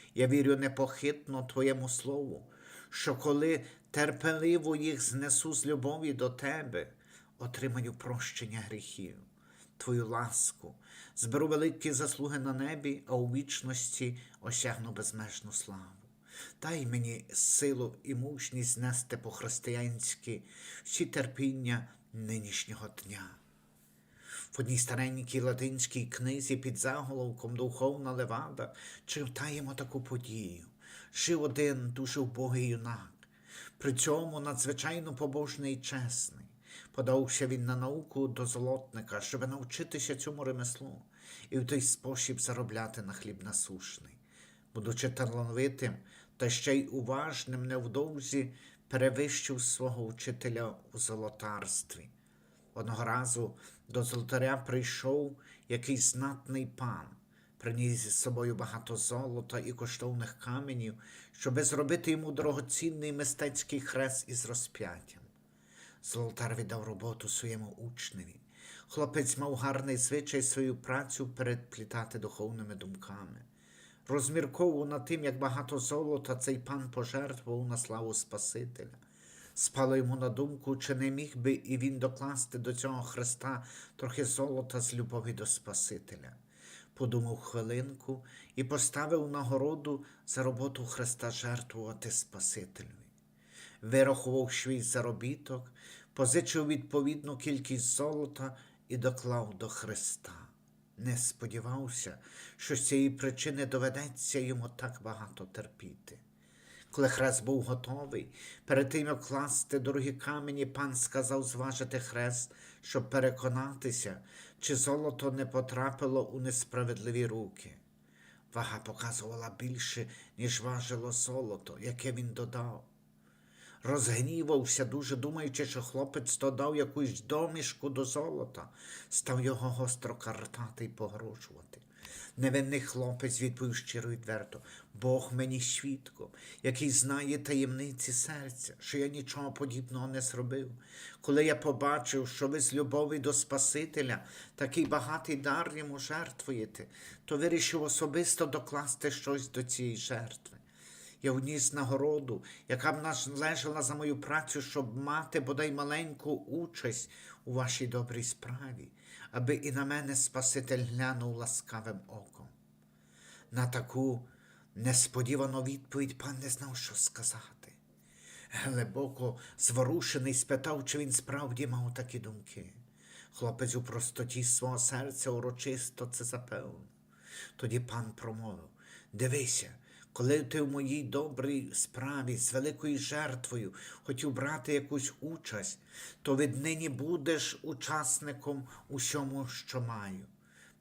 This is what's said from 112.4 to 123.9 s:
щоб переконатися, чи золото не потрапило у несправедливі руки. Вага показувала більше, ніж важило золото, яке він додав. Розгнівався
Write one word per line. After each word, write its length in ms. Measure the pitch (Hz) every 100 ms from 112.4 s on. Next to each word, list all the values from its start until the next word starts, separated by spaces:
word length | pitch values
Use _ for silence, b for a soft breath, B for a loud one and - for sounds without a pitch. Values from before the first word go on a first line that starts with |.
| - B B B
щоб 280 | - 131 120
переконатися, 1120 | 135 131 127 127 123 139 135 127 117 104 90 B B B B
чи 160 | - 135
золото 560 | 139 143 151 127 139
не 140 | 131 127
потрапило 800 | 131 127 123 135 127 139 131 123
у 120 | 127
несправедливі 840 | 127 123 - 120 120 110 113 120 117
руки. 500 | 110 98 - - 69 - _ B B B B -
Вага 260 | 120 113 110
показувала 720 | 110 107 117 117 107 113 113 -
більше, 480 | 127 123 - 120 113 B B -
ніж 240 | 120 117
важило 500 | 117 123 123 120 120
золото, 640 | 113 - 127 117 95 - -
яке 300 | 120 123 131
він 180 | 120 120
додав. 540 | 117 117 123 113 107 - - _ _ B B B B B B
Розгнівався 1000 | 123